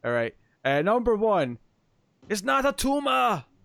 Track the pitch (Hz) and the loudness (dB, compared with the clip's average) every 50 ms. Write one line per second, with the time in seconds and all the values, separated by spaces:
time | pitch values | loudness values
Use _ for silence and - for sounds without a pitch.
0 | - 117 120 120 117 113 - _ _ _ _ _ _ 135 139 143 151 190 220 247 | -4 -2 -2 -2 -2 -4 -6 _ _ _ _ _ _ 0 0 2 2 2 0 2
1 | 240 240 226 208 214 220 208 185 147 127 120 117 _ _ _ _ _ _ _ _ | 2 0 0 2 2 2 2 2 0 -2 -4 -12 _ _ _ _ _ _ _ _
2 | _ _ _ _ _ - 202 208 185 254 269 277 262 277 277 - - 254 277 294 | _ _ _ _ _ -6 -6 -4 -2 0 0 2 2 0 0 0 -2 0 0 0
3 | 277 277 262 262 254 240 214 156 127 _ _ _ | 0 0 0 2 2 2 0 -2 -6 _ _ _